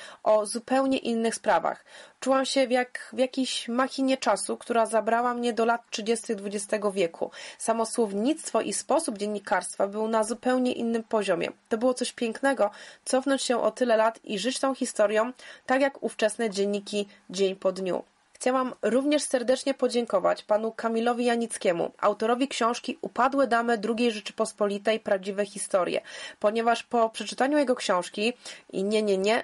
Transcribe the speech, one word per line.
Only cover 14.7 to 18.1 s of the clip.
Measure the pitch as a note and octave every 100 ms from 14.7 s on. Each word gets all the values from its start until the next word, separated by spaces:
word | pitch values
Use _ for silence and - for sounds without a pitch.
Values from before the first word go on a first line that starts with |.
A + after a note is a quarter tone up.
| C4
historią, | A#3+ - G#3 G#3+ A#3 - - - -
tak | C4
jak | C4+ -
ówczesne | B3 - G#3+ - A3+
dzienniki | F#3+ G3+ G3+ G3+ G#3 G3+ - -
dzień | F3+ G3 F#3+
po | F#3+
dniu. | F#3 F#3 - -